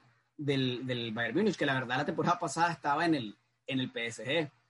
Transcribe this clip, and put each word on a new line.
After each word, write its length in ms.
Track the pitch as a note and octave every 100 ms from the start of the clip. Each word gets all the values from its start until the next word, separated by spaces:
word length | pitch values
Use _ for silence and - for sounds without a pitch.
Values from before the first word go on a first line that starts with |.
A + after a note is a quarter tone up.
| _ _ _ -
del, 500 | C#3+ C3+ B2+ B2 B2+
del 240 | A#2+ A#2
Bayern 240 | A2 A#2 C#3
Múnich, 220 | G#3+ D#3
que 80 | C#3+
la 80 |
verdad 240 | C3 A#2+ C3
la 80 | D3
temporada 340 | E3 C#3+ -
pasada 320 | - E3 E3+
estaba 340 | D#3+ D3 D3 E3+
en 100 | D3+
el, 200 | G#2+ - _ _ -
en 140 | C3+
el 100 | B2
P 140 | A#2+ A#2
S 180 | A2+ A#2+
G, 240 | D#3+ D3 _ _